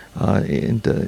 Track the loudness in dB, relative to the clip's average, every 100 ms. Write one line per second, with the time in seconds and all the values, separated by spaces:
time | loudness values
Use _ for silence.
0 | -14 -2 0 2 0 -2 0 0 0 0